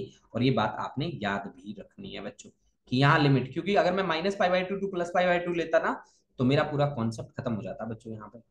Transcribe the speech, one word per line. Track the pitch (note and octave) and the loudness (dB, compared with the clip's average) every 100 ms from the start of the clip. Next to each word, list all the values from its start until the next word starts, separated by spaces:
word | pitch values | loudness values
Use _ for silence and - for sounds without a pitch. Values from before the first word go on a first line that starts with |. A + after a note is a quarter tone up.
| G3+ - _ | -6 -14 _
और | F3+ | 0
ये | C3 | 2
बात | A2 A2 - | 2 0 -2
आपने | F#2+ - E3 G#2 | -8 -6 -6 -4
याद | G2+ G2+ G2 | -2 -2 -6
भी | - G#2 G2+ | -14 -16 -16
रखनी | - - G2 | -16 -16 -14
है | G2+ | -12
बच्चों | G2+ - - _ _ _ - | -12 -14 -20 _ _ _ -2
कि | B2+ | 4
यहाँ | C#3 D#3+ | 6 6
limit, | C#3 C3+ B2+ | 6 4 2
क्योंकि | E3 F3 G3 | -4 2 4
अगर | E3+ | 4
मैं | F#3+ F3 | 2 0
minus | D#3+ F#3+ G3 | 0 -2 0
pi | F3+ | 2
by | F#3 | 2
two | F#3 G3 | 0 -4
to | G3 | -4
plus | F3 E3+ F#3 | -4 -2 2
pi | F3+ | 2
by | F3 F3 | 2 0
two | E3+ | -2
लेता | D#3+ E3 | 2 2
ना | F#3+ C4+ - _ _ - | 2 -4 -10 _ _ -2
तो | |
मेरा | B2+ D3 | 2 4
पूरा | D3 C#3+ C#3+ | 2 0 0
concept | - A2+ A2+ - - | 0 -4 -4 -12 -8
खत्म | B2 | -6
हो | G#2+ | -4
जाता | F#2 F#2+ A2 | -6 -10 -10
बच्चों | A2 A2 | -10 -12
यहाँ | A2 G#2+ | -14 -14
पे। | A#2 _ | -20 _